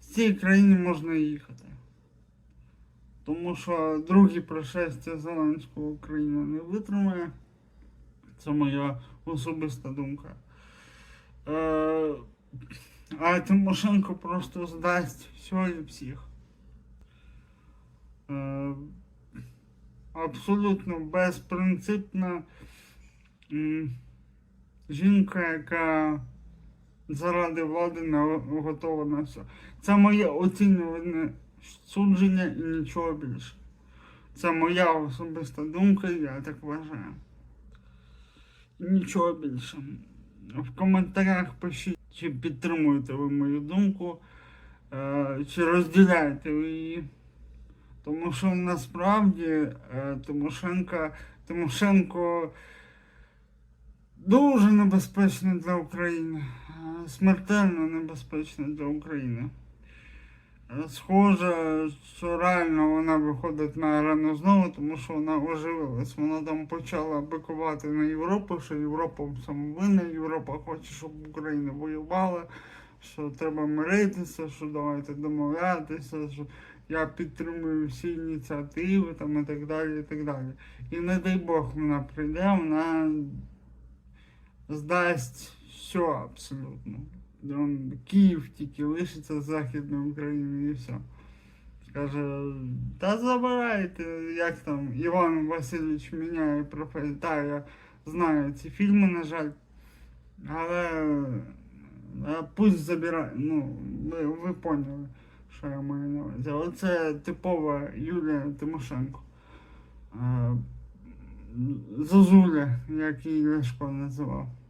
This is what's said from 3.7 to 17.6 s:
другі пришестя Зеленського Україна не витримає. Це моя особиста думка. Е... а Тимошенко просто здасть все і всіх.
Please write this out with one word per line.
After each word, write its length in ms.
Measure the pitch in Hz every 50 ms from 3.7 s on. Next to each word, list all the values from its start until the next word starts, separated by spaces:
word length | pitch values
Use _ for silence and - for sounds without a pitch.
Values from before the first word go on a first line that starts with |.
| 175 165 160 156 156 151 156 165
другі 320 | 185 196 196 185 165 170
пришестя 800 | 160 - 160 156 156 131 - 180 175 165 139 120 - - 165 156
Зеленського 680 | 151 165 170 160 156 151 151 160 127 - - 151 151
Україна 580 | 151 151 147 - - 151 151 151 147 147 147 147
не 140 | 147 151 156
витримає. 720 | 165 170 180 214 202 202 202 202 196 196 185 180 170 160 135 - - _ _ _ _ _ _ - - - - - - - - - _ - - -
Це 120 | - 156
моя 500 | 147 151 147 139 139 143 139 143 135 123 - - - - -
особиста 640 | - 165 147 123 160 160 160 156 151 131 123 - 139
думка. 480 | 131 139 143 135 143 147 - - - - - - - - - - - - - - - - - - - - _ _ - - - -
Е... 680 | 151 156 160 160 160 156 156 156 160 160 156 156 147 - 120 - - _ _ _ - 135 - - - - - - - - - _ 151 156
а 220 | 160 170 175 180
Тимошенко 760 | 180 - 196 196 196 190 190 - - 208 202 202 190 - 185
просто 520 | - - 165 175 180 - - - 180 175
здасть 600 | 170 160 165 160 175 175 180 175 - - - - - -
все 400 | - - - - 185 185 180 175 165
і 40 | 156
всіх. 420 | - - - 143 127 - - - - - - - _ _ _ - - - - - - - - - _ _ _ - - - - - _ _ _